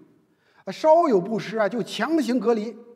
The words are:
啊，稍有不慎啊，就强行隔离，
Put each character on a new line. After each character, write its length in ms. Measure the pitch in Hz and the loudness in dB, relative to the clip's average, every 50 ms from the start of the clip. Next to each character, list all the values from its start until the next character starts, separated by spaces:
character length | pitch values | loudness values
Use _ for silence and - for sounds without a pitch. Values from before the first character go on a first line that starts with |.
| - _ _ _ _ _ _ _ _ _ _ _ - | -20 _ _ _ _ _ _ _ _ _ _ _ -14
啊， 80 | 190 | -14
稍 380 | 185 - - 311 311 339 339 302 | -8 0 4 4 6 6 6 4
有 100 | 220 185 | 2 2
不 180 | 170 226 226 | 0 0 -4
慎 220 | 190 - 170 208 220 | -6 -6 -6 -2 -2
啊， 80 | 208 | -2
就 160 | 190 208 240 175 | -2 -2 -4 -6
强 360 | - - - 220 277 330 320 | -6 -6 -6 -4 0 0 0
行 180 | 254 214 254 254 | 0 0 -2 0
隔 140 | 196 233 233 | 0 0 0
离， 220 | 214 208 233 214 - - - - | 0 -2 -8 -10 -14 -18 -20 -20